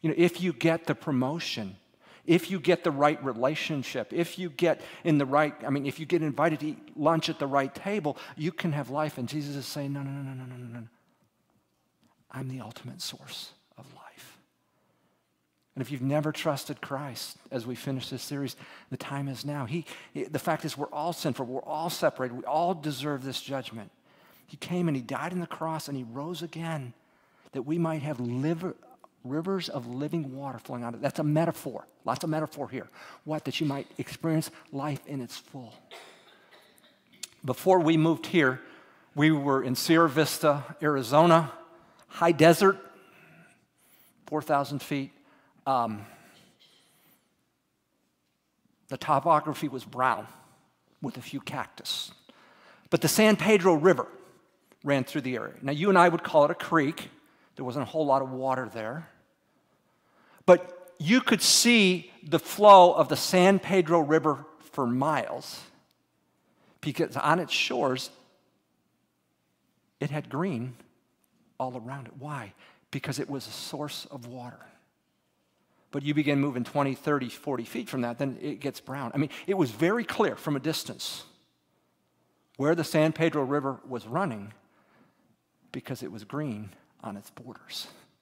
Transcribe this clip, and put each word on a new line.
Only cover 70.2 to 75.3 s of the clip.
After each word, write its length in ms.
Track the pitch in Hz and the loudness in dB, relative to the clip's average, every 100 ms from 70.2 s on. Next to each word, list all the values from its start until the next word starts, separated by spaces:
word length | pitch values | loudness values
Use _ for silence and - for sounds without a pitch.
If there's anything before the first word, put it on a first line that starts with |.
| - | -6
green 480 | 139 185 131 127 120 - _ _ _ _ _ _ _ | -4 -4 -4 -6 -10 -20 _ _ _ _ _ _ _
all 160 | 127 | -8
around 320 | 123 113 139 120 | -8 -12 -14 -14
it. 120 | - | -16
Why? 340 | 143 147 104 - - _ _ | -12 -12 -12 -18 -20 _ _
Because 280 | 139 - 139 | -10 -6 -6
it 120 | - | -6
was 160 | 139 117 | -8 -10
a 40 | |
source 540 | 110 - - 147 - - | -14 -12 -10 -10 -10 -14
of 160 | 131 120 | -16 -16
water. 340 | 120 120 - - _ _ _ _ _ _ | -14 -16 -18 -20 _ _ _ _ _ _